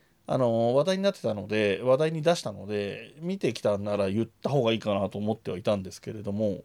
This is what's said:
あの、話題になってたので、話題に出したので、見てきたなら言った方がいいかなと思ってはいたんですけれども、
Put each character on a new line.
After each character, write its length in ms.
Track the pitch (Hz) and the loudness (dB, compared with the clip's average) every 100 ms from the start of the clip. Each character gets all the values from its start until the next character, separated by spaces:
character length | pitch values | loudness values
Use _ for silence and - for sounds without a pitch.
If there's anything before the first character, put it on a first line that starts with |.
| _ _ - | _ _ -2
あ 100 | 143 | 2
の、 380 | 123 113 117 131 | 2 4 4 4
話 80 | |
題 140 | 160 190 | 2 2
に 60 | |
な 60 | 196 | 0
っ 40 | |
て 100 | 196 | 0
た 100 | 113 | -2
の 140 | 104 101 | -4 -2
で、 340 | 107 104 92 | 2 2 2
話 140 | 123 131 | 4 4
題 140 | 160 | 2
に 100 | 160 | 0
出 140 | 156 170 | 0 0
し 80 | |
た 80 | 113 | -2
の 160 | 98 98 | -8 -4
で、 480 | 104 101 107 110 147 | -2 -2 -6 -12 -10
見 200 | 170 196 | -6 -2
て 120 | 143 | -2
き 80 | 113 | 0
た 180 | 110 101 | 0 0
な 180 | 104 101 | 0 0
ら 100 | 98 | 0
言 180 | 101 113 | 0 -2
っ 20 | |
た 240 | _ - | _ -2
方 100 | 139 | 2
が 100 | 113 | 2
い 40 | 113 | 0
い 40 | |
か 140 | 107 | 0
な 160 | 98 98 | 0 -2
と 80 | 104 | -4
思 160 | 104 | -4
っ 40 | 110 | -4
て 120 | - | -6
は 80 | 92 | -4
い 60 | |
た 120 | 110 101 | 0 -2
ん 60 | |
で 100 | 92 | -2
す 80 | - | -12
け 140 | - | -12
れ 80 | 107 | -10
ど 100 | 101 | -6
も、 260 | 101 107 92 | -2 -2 -4